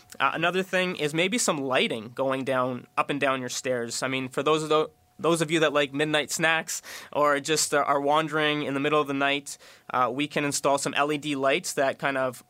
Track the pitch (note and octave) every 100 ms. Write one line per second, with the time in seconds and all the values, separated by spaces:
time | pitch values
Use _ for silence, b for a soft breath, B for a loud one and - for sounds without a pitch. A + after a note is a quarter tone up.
0 | B - C#3 D#3+ E3+ F3+ F#3+ F#3 F3+ -
1 | D3+ D#3+ F#3 A#3+ - D#3 C3+ C3 A3+ A#2
2 | G#2+ A#2+ C3+ C3 C3 C3 B2+ B2 - -
3 | D3+ C#3+ C#3 C3+ B2 - C3 B2 A#2 -
4 | C3 C3 C3 D3 C#3+ D#3 D3+ D#3 D#3 _
5 | _ - D3+ E3 D#3 D#3+ D#3 C#3+ C#3+ C#3
6 | D3+ D3+ - - D#3+ D#3+ - - B B
7 | B - D3 C#3 C#3 D#3 - D3 - C#3+
8 | C#3+ D3+ D#3+ D#3 D3+ D3 C3+ C#3 C#3+ D3+
9 | C#3+ C#3 C#3 C#3+ C#3+ - B B - B2
10 | B2 B2+ D3 D#3+ D3 C#3 C#3+ C#3 D3 C3
11 | D3 D3+ D3 C#3 C3+ D3+ - - C3+ -
12 | C#3+ C3+ C3 B2+